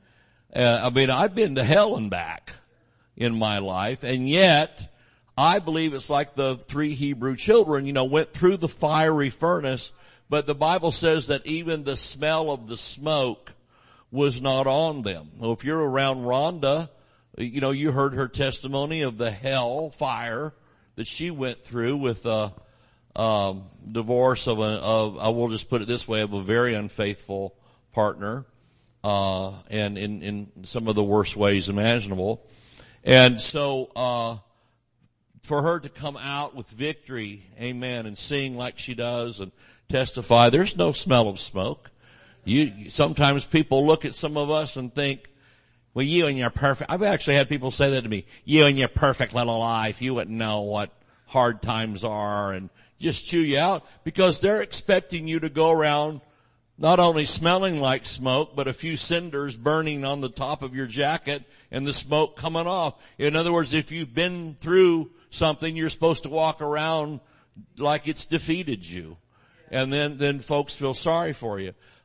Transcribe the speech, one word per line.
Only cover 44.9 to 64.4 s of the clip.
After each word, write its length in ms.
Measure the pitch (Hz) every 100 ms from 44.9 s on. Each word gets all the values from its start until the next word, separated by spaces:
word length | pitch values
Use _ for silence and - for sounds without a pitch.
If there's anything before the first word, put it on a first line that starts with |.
think, 380 | 143 143 135 - _ _ _ _ _ _
"Well, 100 | 123
you 220 | 139 170 151
and 100 | 135
your 140 | 120
perfect," 400 | - 139 135 151
I've 120 | 180
actually 340 | 202 175 - 143
had 120 | 131
people 220 | 147 127
say 200 | - 139
that 120 | 135
to 60 | 113
me, 180 | 104 - -
"You 220 | - 156 143
and 100 | 135
your 120 | 127
perfect 460 | - 139 123 123
little 260 | 120 117 113
life, 420 | 117 113 110 104
you 120 | 127
wouldn't 220 | 120 101 113
know 260 | 110 104
what 280 | 104 104 101 - _ _ _
hard 360 | 131 120 104
times 400 | 117 113 110 101
are," 500 | 113 107 104 104 101
and 160 | 95 95 - _ _
just 280 | 165 - -
chew 140 | 170
you 180 | 156 139
out 260 | 175 180 - -
because 360 | 165 165 185 147
they're 220 | 196 214
expecting 640 | 208 - - 190 - 175 160
you 120 | 160
to 80 | 156
go 220 | 143 160
around 500 | 160 151 147 151 147 - _ _ _ _ -
not 200 | 156 180
only 260 | 175 160
smelling 560 | 147 - 165 185 190 156
like 240 | 135 131
smoke, 500 | - - 127 131 156
but 140 | 143 135
a 40 |
few 240 | 123 165 156
cinders 600 | - 170 175 143 143 113
burning 480 | 135 156 156 143
on 160 | 135 143
the 80 | 135
top 340 | - 139 151
of 120 | 135
your 120 | 131 127
jacket 580 | 117 143 165 139 143 - _ _
and 160 | 131 139
the 60 |
smoke 440 | 135 - 151 151 -
coming 300 | 160 165 170
off. 280 | 185 156 - - -
In 160 | 147
other 180 | 156 170
words, 220 | 170 151
if 160 | 156 -
you've 240 | 165 143
been 420 | 120 180 175